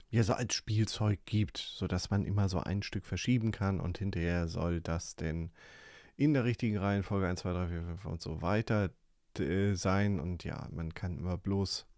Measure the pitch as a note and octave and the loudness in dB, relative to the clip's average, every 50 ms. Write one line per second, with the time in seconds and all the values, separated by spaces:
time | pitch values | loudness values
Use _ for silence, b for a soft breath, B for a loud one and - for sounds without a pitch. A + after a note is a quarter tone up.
0 | - - G#2+ A#2 G2 G#2 - - B2 - - - - - G#2+ A2 G#2+ - - - | -6 0 2 4 4 4 2 0 0 -2 -4 -4 -2 0 2 2 2 2 0 2
1 | G#2+ G#2 G2+ - - - G#2 G#2+ G2+ - - - - - - - F#2+ F2 F#2 F2 | 2 2 2 0 -2 0 2 2 2 2 -2 -8 -10 -10 -6 -4 -2 0 0 -2
2 | - - G2 G2+ - - G2 G#2 G2 F#2 F#2 E2 - - F#2+ G2+ - - - F#2+ | 0 2 2 2 2 2 2 2 2 2 2 0 0 0 -2 -2 -2 -4 -6 -6
3 | - - G2 - - A#2+ B2+ A#2 A2+ A2 - - G2+ G2 G2 - E2+ F2+ F2 - | -4 -4 -4 -2 2 2 2 4 2 0 0 0 0 0 0 0 0 -2 -2 -2
4 | F#2+ G2 - E2+ E2+ E2+ F2 F2 E2+ E2 E2+ F2 E2+ F2 E2+ E2 - D#2+ E2 E2 | -2 -2 -2 0 0 2 2 2 0 0 -2 0 0 0 0 0 -2 -2 -2 -2
5 | - - - - E2 D#2 D#2+ E2 E2 E2 B B B B B B B B B B | -4 -6 -8 -4 -4 -2 -2 -2 -4 -6 B B B B B B B B B B
6 | B B B - C#3 D3+ D3 C3 A2+ A#2+ A#2 - B2 A2 G#2 G2 G2 G2+ G2+ G2+ | B B B 0 2 4 4 4 2 0 0 0 0 0 0 2 2 2 2 2
7 | F#2 - G#2 G2 F#2+ F2 F2+ - - F#2 F2+ F2+ F2+ E2+ F2 E2 E2+ F2 E2+ F#2 | 0 0 0 2 2 2 0 0 -2 -2 0 0 -2 -2 -2 -4 -4 -6 -6 -6
8 | - F#2 F2 E2+ - E2+ D#2+ - E2 F2+ G#2 A2 A2 - A2 G#2 G2 E2+ - _ | -6 -6 -6 -6 -6 -6 -6 -2 0 2 2 2 2 2 2 2 2 0 -2 _
9 | _ _ _ _ _ _ - - D#2+ C#2+ F2+ F#2+ G2+ G2+ G2 F2 - F#2+ F#2+ G2 | _ _ _ _ _ _ -4 -2 0 0 2 2 2 2 2 2 2 2 2 4
10 | G#2 G2+ G2 D#2 D2 F2+ F2 E2 - D#2+ - C#2+ C#2+ - - E2 E2 D#2+ - - | 4 2 2 0 -2 -4 -4 -4 -6 -8 -8 -8 -8 -8 -6 -6 -6 -6 -6 -6
11 | G2 F2+ E2+ C#2+ E2 F2+ F2 - - G2+ G2 G2 G2 - - - - - - | -6 -6 -4 -4 -2 -2 -4 -2 -2 0 0 0 0 -2 -4 -6 -8 -12 -20